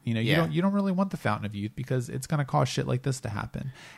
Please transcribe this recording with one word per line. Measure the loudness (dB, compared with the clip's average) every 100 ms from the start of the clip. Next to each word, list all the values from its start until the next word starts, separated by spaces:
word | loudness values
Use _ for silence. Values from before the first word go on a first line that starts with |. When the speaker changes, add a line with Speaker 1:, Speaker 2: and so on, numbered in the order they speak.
Speaker 1:
You | -2 0
know, |
you | 4
Speaker 2:
Yeah. | 4
Speaker 1:
don't, | 4
you | 2
don't | 2
really | 2 2
want | 2 0
the | 0
fountain | -2 -2 -2
of |
youth | -4 -4 -4
because | -2 -2 -2
it's | -6 -2
gonna | 0 2
cause | 2 2
shit | 0 0
like | 0
this | 0 -4
to | -4
happen. | -6 -6 -6 -8 -10 -18